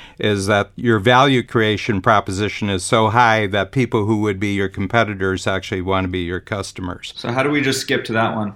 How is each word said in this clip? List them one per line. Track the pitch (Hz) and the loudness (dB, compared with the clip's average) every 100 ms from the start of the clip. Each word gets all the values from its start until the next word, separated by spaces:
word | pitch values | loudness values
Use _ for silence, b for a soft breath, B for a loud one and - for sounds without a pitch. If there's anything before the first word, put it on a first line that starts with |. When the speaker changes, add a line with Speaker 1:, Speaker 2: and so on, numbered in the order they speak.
| B B | B B
Speaker 1:
is | 107 101 98 | -2 0 2
that | 104 101 - | 0 0 -2
your | 120 110 | 0 2
value | 101 127 139 127 | 6 6 6 2
creation | 113 117 107 101 - 98 | 0 0 2 0 -2 0
proposition | 117 104 - 95 104 - 104 | 4 2 2 -2 -4 -4 -4
is | 92 - | -2 0
so | 117 110 | 2 4
high | 117 117 110 101 | 4 4 4 0
that | 101 95 | -2 -2
people | 135 117 117 104 | -2 0 0 0
who | 107 | 0
would | 107 95 | 0 -2
be | 104 | -2
your | 101 95 | -2 -2
competitors | 104 95 117 107 98 95 95 - | -4 -2 0 0 0 -2 -2 -2
actually | 95 - 95 | -4 -4 -6
want | 92 95 90 | -2 -2 -2
to | |
be | 92 | -4
your | 85 90 | -4 -6
customers. | - 101 95 - 90 - - - | -6 -8 -8 -10 -10 -10 -14 -12
Speaker 2:
So | - | -6
how | 123 | -2
do | 139 | 0
we | 147 | 0
just | 135 123 | 0 -2
skip | - 123 - | -2 -4 -2
to | |
that | 110 110 107 | -2 0 -2
one? | 104 | -6